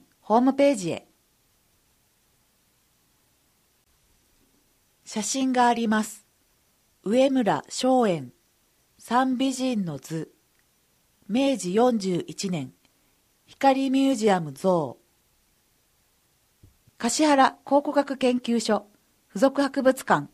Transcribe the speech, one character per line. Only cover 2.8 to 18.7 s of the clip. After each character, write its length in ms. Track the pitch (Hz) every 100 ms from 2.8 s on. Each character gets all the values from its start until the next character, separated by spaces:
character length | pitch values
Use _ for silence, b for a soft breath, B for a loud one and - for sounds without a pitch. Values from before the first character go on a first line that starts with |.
| _ _ _ _ _ _ _ _ _ _ _ _ _ _ _ _ _ _ _ _ _ _ -
写 160 | -
真 320 | 208 269 262
が 140 | 254 240
あ 60 |
り 140 | 233 233
ま 160 | 214
す。 220 | 214 - _ _ _ _ _ _ _ _
上 260 | - 233 269
村 340 | 262 214 151 -
松 400 | - 254 262 226
園、 240 | 165 127 _ _ _ _ _ _ _
三 400 | - 240 262 247
美 160 | 269
人 320 | 247 262 240 180
の 120 | 143
図。 360 | - 160 156 _ _ _ _ _ _ _ _ _ _
明 280 | 214 277 262
治 160 | 180
四 240 | 196 247 233
十 280 | 190 175 -
一 220 | 156 196
年、 240 | 175 131 _ _ _ _ _ _ _ _
光 440 | - 269 269 269
ミ 200 | 262 269
ュ 20 |
ー 40 | 262
ジ 160 | 214
ア 100 | 185
ム 100 | 156
像。 480 | 135 190 180 143 - _ _ _ _ _ _ _ _ _ _ _ _ _ _ _ _ _ _ _ _
橿 280 | 233 - 311
原 320 | 277 254 -
考 180 | - 277
古 120 | 294
学 240 | 277 277 262
研 220 | 254 247
究 200 | 247 233
所、 320 | 226